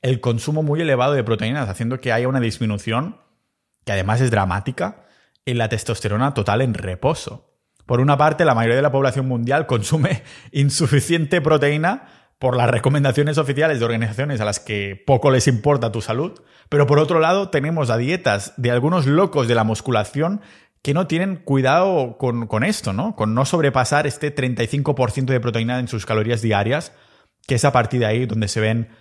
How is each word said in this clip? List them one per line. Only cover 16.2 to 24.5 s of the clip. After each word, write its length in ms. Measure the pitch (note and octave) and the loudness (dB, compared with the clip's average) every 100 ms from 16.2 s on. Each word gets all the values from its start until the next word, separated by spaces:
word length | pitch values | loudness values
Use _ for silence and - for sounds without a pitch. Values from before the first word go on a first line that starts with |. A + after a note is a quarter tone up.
| E3+ - _ _ _ | -6 -10 _ _ _
pero 180 | D3 C#3 | 2 4
por 120 | D3 | 4
otro 220 | D#3 E3 | 4 2
lado 300 | D#3+ F#3+ G3 | 2 2 0
tenemos 400 | D#3+ C#3+ E3 B2+ | -2 -2 -2 -2
a 80 | A#2 | 0
dietas 560 | B2+ F3+ C3+ G2+ - - | -2 -2 0 -2 -4 -4
de 140 | A#2+ | 0
algunos 360 | B2 C#3 F3+ C3+ | 2 2 0 2
locos 400 | D3+ G3 D3 A#2+ | 2 2 0 2
de 80 | |
la 80 | A#2 | 2
musculación 800 | A2 A2 - A#2 G#2 C#3 D#3+ G#3 - - _ _ | 2 -2 0 -2 -2 -2 -2 -4 -10 -20 _ _
que 140 | - | -2
no 120 | D3 F3 | -2 0
tienen 300 | D#3+ F#3+ F#3 | -2 -2 -6
cuidado 800 | - C3+ C3 D#3+ F#3+ F3 B2 A#2 | 0 2 4 4 4 2 -2 -2
con, 300 | B2+ A#2+ A2+ | -2 -2 -2
con 180 | G#2+ | -2
esto, 300 | D#3+ G#3 - | 0 -2 -4
¿no? 200 | F#2+ F#3+ G#3+ | -4 -4 -2
Con 180 | G#2+ | -2
no 100 | A2+ | 0
sobrepasar 640 | C3+ F3 C#3+ B2+ A#2+ C#3+ D3+ | 0 2 2 2 2 0 0
este 240 | - D3 | -4 -6
treinta 320 | C#3+ B2+ | -4 -4